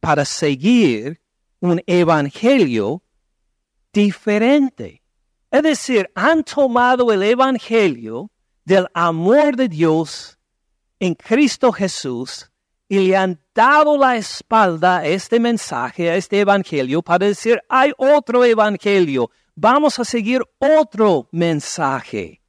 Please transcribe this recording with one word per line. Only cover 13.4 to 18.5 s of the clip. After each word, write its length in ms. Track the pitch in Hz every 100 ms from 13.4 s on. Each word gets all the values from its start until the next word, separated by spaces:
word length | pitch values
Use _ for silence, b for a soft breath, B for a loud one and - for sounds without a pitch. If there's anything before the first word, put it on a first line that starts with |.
| _
dado 440 | - 233 294 302 294
la 200 | 269 247
espalda 840 | 202 - - 226 196 165 180 180
a 80 | 151
este 340 | 185 - 233
mensaje, 680 | 233 233 - 127 120 - 170
a 60 |
este 260 | 175 - 202
evangelio, 600 | 202 196 185 151 131 147
para 240 | - 175 202
decir, 340 | 202 226 233 -
"Hay 240 | 254 277 -
otro 480 | 269 294 240 240
evangelio, 840 | 247